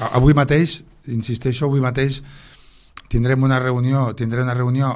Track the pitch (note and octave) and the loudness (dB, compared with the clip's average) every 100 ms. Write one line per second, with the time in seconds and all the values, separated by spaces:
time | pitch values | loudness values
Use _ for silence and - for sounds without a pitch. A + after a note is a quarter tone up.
0 | F2 B2+ C3+ D3 C#3 D3 E3 - - - | -2 2 4 4 4 2 0 -4 -14 -20
1 | - A#2 A2 A#2 C3 B2 D3 C#3 B2+ B2+ | -8 -6 -4 -4 -4 -2 0 0 0 0
2 | C#3 C3+ - - - - - - - - | -2 -4 -10 -20 -20 -20 -20 -20 -20 -20
3 | - A#2+ A#2+ C3 C3+ C3 B2+ B2 B2+ C3+ | -4 0 2 2 2 2 0 0 0 0
4 | B2 G#2+ A#2 A#2+ B2+ B2 B2 C3 C3+ | 0 -2 -4 -2 -2 0 0 0 0